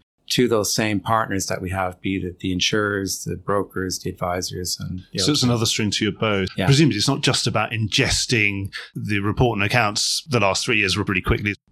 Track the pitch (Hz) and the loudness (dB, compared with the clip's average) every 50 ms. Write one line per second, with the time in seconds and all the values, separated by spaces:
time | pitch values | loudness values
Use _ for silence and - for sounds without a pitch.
0 | _ _ _ _ _ - - - 123 117 117 107 101 - - - 113 107 107 95 | _ _ _ _ _ -2 2 2 4 4 4 2 2 0 0 0 0 0 0 -2
1 | - - 113 110 113 98 101 95 90 - 101 95 92 92 95 95 95 90 90 - | 0 0 0 0 0 0 -2 -4 -2 -4 -4 -4 -4 -4 -2 -2 -2 -4 -4 -6
2 | - 98 95 95 90 90 87 - - 95 92 90 - - - 107 104 101 101 98 | -4 -4 -2 -2 -4 -6 -8 -6 -4 -4 -2 0 0 0 0 0 0 0 0 -2
3 | 98 92 - - - - 87 87 - - 98 101 95 - - 92 92 92 87 - | -2 -4 -4 -6 -6 -6 -8 -6 -4 -2 0 0 0 -2 -4 -6 -4 -4 -6 -6
4 | - 101 90 - - 90 87 92 90 - 98 92 90 87 - - 95 92 90 90 | -6 -8 -6 -4 -4 -4 -2 -4 -4 -6 -6 -8 -6 -6 -6 -6 -6 -8 -8 -8
5 | - - - 101 95 143 151 143 131 123 120 113 110 107 - - 113 104 95 - | -10 -8 -6 -2 0 2 2 2 2 2 2 2 2 0 0 0 0 0 0 0
6 | 110 104 90 - 113 110 104 98 95 90 - - 95 107 139 139 165 139 104 104 | 0 -2 -2 0 0 0 2 2 0 -2 -2 0 2 4 6 6 6 4 4 2
7 | 101 - 139 139 139 143 123 - - 120 92 110 110 - - 110 107 98 - - | 0 0 0 0 0 0 0 0 0 0 0 0 0 -2 -2 -2 -2 0 2 2
8 | 127 98 - - - - 131 113 104 101 101 98 98 98 - - - - - - | 2 2 2 0 0 0 2 2 2 2 0 -2 -4 -6 -8 -12 -16 -12 -10 -8
9 | 113 101 107 101 98 104 101 - 127 120 113 101 101 104 - 123 117 104 107 - | -4 -2 -2 0 0 0 2 2 2 2 2 2 0 2 4 4 2 2 2 0
10 | - - - - - - 131 117 104 98 95 - - - 120 107 101 95 87 98 | -2 -2 -2 -4 -2 -2 0 2 4 2 2 0 0 0 2 2 2 2 0 0
11 | 98 - 98 92 87 - 117 - 101 104 98 - _ _ | 0 0 -2 0 0 0 0 0 0 -2 -4 -6 _ _